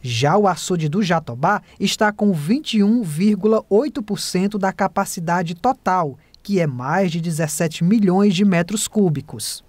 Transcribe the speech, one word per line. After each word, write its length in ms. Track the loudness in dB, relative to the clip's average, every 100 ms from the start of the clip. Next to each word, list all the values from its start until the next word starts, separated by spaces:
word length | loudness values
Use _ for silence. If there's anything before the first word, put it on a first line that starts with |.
Já 320 | -4 -2 2 4
o 120 | 2
açude 400 | 0 -4 -2 0
do 120 | 0
Jatobá 640 | 0 0 -2 -2 0 0 -4 -6
está 320 | -4 0 0
com 220 | 2 0
vinte 460 | 0 0 -2 0 2
e 40 |
um 220 | 4 2
vírgula 600 | 0 0 2 2 2 0 2
oito 320 | 0 0 -6
por 160 | -6 -6
cento 400 | -4 -2 -2 0
da 140 | -4
capacidade 840 | -2 -2 -2 -4 -6 -2 -2 -2
total, 640 | -2 -2 -2 -2 0 -2 -6 _ _
que 160 | -2 0
é 80 | 0
mais 460 | -2 -2 0 0
de 80 | -2
dezessete 640 | -4 -2 -4 -2 -4 0
milhões 500 | 2 4 4 4 4
de 100 | 4
metros 440 | 4 2 0 -4 -2
cúbicos. 760 | 0 2 0 -6 -10 -10 -12